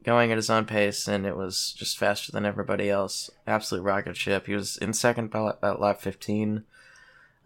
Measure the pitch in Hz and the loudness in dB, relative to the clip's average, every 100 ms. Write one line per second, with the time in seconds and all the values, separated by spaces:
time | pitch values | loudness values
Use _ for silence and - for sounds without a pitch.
0 | - 120 117 110 110 110 107 107 101 - | 2 4 4 2 2 2 2 2 2 0
1 | - 101 98 90 92 - - - 104 - | -2 -2 -2 -4 -4 -4 -4 -6 -6 0
2 | 101 101 - 104 104 101 90 101 101 98 | 0 0 -4 -2 -2 -2 -2 0 2 2
3 | 95 - - - - 107 - 95 98 98 | 0 -6 -10 -10 -2 -2 0 -2 0 0
4 | 87 87 98 98 - 101 98 - 98 107 | -2 -6 0 0 0 -4 -4 -4 -2 2
5 | 123 120 110 110 107 - 101 - 101 101 | 2 2 -2 -2 -2 0 -2 2 2 2
6 | 98 - - 104 107 107 - - - - | -4 -6 -2 0 0 -2 -6 -20 -20 -20
7 | - - - _ | -20 -20 -20 _